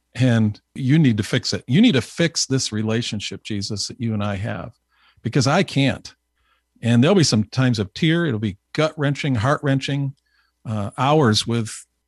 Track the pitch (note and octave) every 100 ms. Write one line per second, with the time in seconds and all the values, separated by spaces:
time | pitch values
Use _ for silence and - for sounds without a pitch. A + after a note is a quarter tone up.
0 | _ - C3 A2+ G#2+ G2+ _ - C3 D3+
1 | C#3+ G#2+ G2 B2+ - F#2 - C3 B3 C3+
2 | - - E3 - - C3 - G#2+ A2 A2+
3 | A2+ G#2+ - G2 - G#2 G2+ G#2 - -
4 | A#2 G#2+ G#2 G2 A2 G#2+ F2+ - _ _
5 | _ _ A#2+ D3 B2 E3 - - C#3 -
6 | - _ _ _ _ _ _ _ A2+ A#2+
7 | C#3 G3+ D3 A2 G#2 - C3 A2 F#2+ -
8 | D#3+ E3 E3+ A2 A2 F#2+ _ - D#3 D#3
9 | C#3 C#3 D3+ B2 A#2 D3 D3 C3+ - C#3
10 | C#3 - _ _ _ _ - G#2+ G2+ -
11 | C3 D#3 C3 G#2+ - A#2 A2 - - _